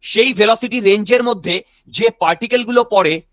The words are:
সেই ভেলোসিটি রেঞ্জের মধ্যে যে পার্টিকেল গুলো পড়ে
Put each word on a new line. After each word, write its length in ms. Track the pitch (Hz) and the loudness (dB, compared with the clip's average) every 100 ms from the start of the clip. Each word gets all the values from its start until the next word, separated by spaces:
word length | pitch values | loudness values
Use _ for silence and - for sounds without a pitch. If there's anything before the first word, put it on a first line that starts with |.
সেই 260 | - 214 254 196 | -6 -2 -2 2
ভেলোসিটি 380 | 208 226 247 247 196 | 2 2 -2 0 2
রেঞ্জের 360 | 208 208 247 240 | 2 2 0 0
মধ্যে 260 | 196 175 180 - _ _ - | -4 -4 -8 -8 _ _ -2
যে 100 | 226 - | -2 0
পার্টিকেল 380 | 160 170 233 247 226 | -2 -2 -2 -2 0
গুলো 120 | 240 240 | 0 2
পড়ে 200 | 202 170 160 _ | 0 0 -2 _